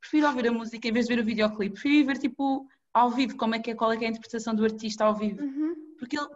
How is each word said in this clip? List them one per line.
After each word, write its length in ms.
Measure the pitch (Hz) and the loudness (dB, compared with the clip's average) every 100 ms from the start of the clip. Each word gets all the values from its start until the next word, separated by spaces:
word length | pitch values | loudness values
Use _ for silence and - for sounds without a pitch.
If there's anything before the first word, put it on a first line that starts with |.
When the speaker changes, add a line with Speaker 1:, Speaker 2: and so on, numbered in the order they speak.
Speaker 1:
Prefiro 260 | - 302 294 | 0 2 2
ouvir 220 | 254 233 | 2 0
a 40 | |
música 340 | 233 226 226 233 | 0 -4 -6 -2
em 60 | |
vez 140 | 226 233 | 0 2
de 80 | 240 | 2
ver 60 | |
o 20 | |
videoclipe. 480 | 220 208 214 214 202 | 0 2 0 0 -4
Prefiro 220 | 196 285 | -2 4
ir 100 | 294 | 4
ver, 140 | 269 269 | 4 2
tipo, 500 | 277 - 277 269 - _ _ | -2 -2 -2 -2 -6 _ _
ao 180 | 220 247 | 4 4
vivo, 260 | 240 262 - | 4 -2 0
como 180 | 226 | -2
é 40 | 226 | -2
que 100 | 226 | -4
é, 40 | |
qual 180 | 226 226 | -2 0
é 40 | 226 | 0
que 80 | |
é 40 | 233 | -2
a 20 | |
interpretação 440 | 226 - 233 226 | -4 -6 -8 -2
do 100 | 220 | 0
artista 400 | 220 214 226 214 | 0 0 -8 0
ao 100 | 214 | 2
vivo. 260 | 208 214 190 | 2 -2 -4
Speaker 2:
Uhum. 340 | 285 269 311 339 - - | -6 -2 -4 -4 -12 -14
Speaker 1:
Porque 180 | 247 294 | -8 -6
ele, 100 | 294 | -6